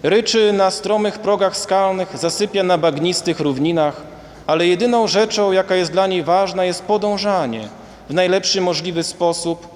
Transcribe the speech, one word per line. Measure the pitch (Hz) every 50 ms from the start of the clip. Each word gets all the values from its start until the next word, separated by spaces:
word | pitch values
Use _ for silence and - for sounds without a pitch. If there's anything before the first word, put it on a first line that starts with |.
| -
Ryczy | 147 175 220 220 - - 226 214 208 208
na | 196 196 190
stromych | 185 - - 196 214 214 208 208 196 -
progach | - 196 208 190 196 185 180
skalnych, | - - - 190 190 196 190 190 185 185 180 - 127
zasypia | 160 170 165 - 208 208 - 196 190
na | 180 180 165
bagnistych | 156 165 143 139 156 180 180 - - 175 160 -
równinach, | 151 147 139 127 143 165 170 165 151 147 147 - - - - - - - - - -
ale | - 151 160 170
jedyną | 175 180 175 226 247 240 233 226
rzeczą, | 208 170 196 220 214 214 214 208 196 190
jaka | 190 185 190 185
jest | 185 180 160 156
dla | 185 190
niej | 190 190 180 160
ważna, | 151 170 190 196 190 175 190 185
jest | 180 175 170 -
podążanie | - 208 208 202 208 208 196 190 208 196 180 156 123 113 110 107 107 - - - - - - - -
w | 143
najlepszy | 180 185 180 180 196 190 - - 196
możliwy | 185 180 170 147 160 180 175 165 165
sposób | - - - 175 170 170 170 - 175 170 170 - - -